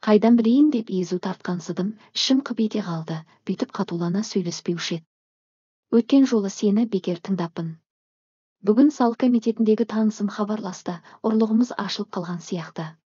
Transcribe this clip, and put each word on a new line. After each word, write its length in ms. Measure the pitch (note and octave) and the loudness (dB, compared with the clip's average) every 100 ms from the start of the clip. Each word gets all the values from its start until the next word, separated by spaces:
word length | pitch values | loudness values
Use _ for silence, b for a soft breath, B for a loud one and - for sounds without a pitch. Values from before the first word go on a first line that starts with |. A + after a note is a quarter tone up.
"Қайдан 380 | - G#3+ A3 A#3+ | 4 4 6 4
білейін?" — 320 | A3 B3 D4+ C4 | 6 6 4 2
деп 140 | A3 | -2
езу 300 | F#3 F3 F3+ F#3+ | -4 -2 -4 -6
тартқансыдым, 640 | F#3 - F3+ D#3 F3 F#3+ G#3+ b - | -8 -6 -6 -6 -4 -4 -6 b -6
ішім 240 | - C4+ | 0 0
қып 240 | C#4 A#3 A3 | 0 -2 -2
ете 160 | G#3+ | -2
қалды, 380 | F3+ E3 D#3+ D#3+ b b - | -6 -8 -6 -10 b b -8
бүйтіп 320 | F#3 - - | -4 -4 -4
қатулана 480 | G3 E3+ E3+ F#3+ A3 | -4 -2 -2 -2 -2
сөйлеспеуші 680 | G3+ F3 E3+ - E3+ - E3+ | -4 -4 -6 -6 -4 -4 -8
еді. 80 | _ _ _ _ _ _ _ _ _ A#3 | _ _ _ _ _ _ _ _ _ 2
Өткен 240 | A#3 C#4 C4+ | 4 4 6
жолы 160 | A3+ G3 | 2 0
сені 380 | - G#3 G#3 A#3 F#3+ | -2 0 2 2 -2
бекер 240 | F#3 F3 | -4 -6
тыңдаппын. 480 | - F#3+ E3+ - E3 D#3+ _ _ _ _ _ _ _ _ G3 | -4 -4 -4 -6 -10 -10 _ _ _ _ _ _ _ _ 0
Бүгін 240 | G#3+ C#4+ | 4 4
салық 320 | D4 A#3+ A#3 B3+ | 4 0 2 2
комитетіндегі 580 | A#3+ A3 A3 A3 G#3+ A3+ | 2 0 0 2 2 0
танысым 480 | G#3+ A3 G#3 G3+ | 0 0 0 -6
хабарласты, 640 | - G#3 G#3+ G3 F#3 - F3 B B | -4 -6 -4 -8 -10 -10 -10 B B
ұрлығымыз 560 | A3 A3 A3 A3 B3 - | -2 0 2 2 0 -2
ашылып 320 | G3 - G#3 - | -8 -8 -8 -8
қалған 240 | E3+ F3 - | -8 -10 -8
сияқты. 400 | F3+ D#3+ - D#3+ - | -8 -8 -10 -12 -14